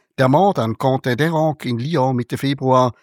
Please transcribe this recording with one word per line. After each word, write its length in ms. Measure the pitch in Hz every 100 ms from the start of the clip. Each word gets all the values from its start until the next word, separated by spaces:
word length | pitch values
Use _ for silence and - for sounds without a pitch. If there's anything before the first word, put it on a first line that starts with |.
| _ -
Der 120 | 131
Mord 320 | 151 196 170
an 180 | 113 107
Quentin 380 | 135 131 131 120
Deronc 480 | 160 160 156 131
in 160 | 123 117
Lyon 340 | 139 165 131
Mitte 240 | 123 117 127
Februar 540 | 139 139 131 127 123 -